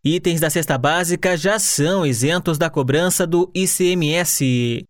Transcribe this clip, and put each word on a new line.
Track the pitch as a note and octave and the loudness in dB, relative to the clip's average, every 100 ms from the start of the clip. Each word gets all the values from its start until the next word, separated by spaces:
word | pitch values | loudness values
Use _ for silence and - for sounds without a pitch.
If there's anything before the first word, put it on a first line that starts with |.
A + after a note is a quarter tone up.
itens | C#3+ F3 F3+ E3 | -2 0 0 0
da | D#3 | 0
cesta | E3+ D#3 C3 | -2 -2 0
básica | C#3+ E3+ F3 E3+ F#3 F3 | 0 0 0 -2 0 0
já | F3+ G#3+ | 0 0
são | - - D3+ F#3+ D3+ | 0 0 0 2 0
isentos | A2+ C3+ F3 F3 D3+ | 0 0 0 0 0
da | E3 | 0
cobrança | D3+ C3 D3 F3+ - F3 | 0 0 2 2 0 0
do | F3 F#3 F#3 | 2 0 -2
I | F#3 | -2
C | - F3+ | 0 0
M | F3+ D3+ | 2 0
S. | E3+ F3 - C3 B2 A#2+ A#2 | 0 0 0 0 0 0 -4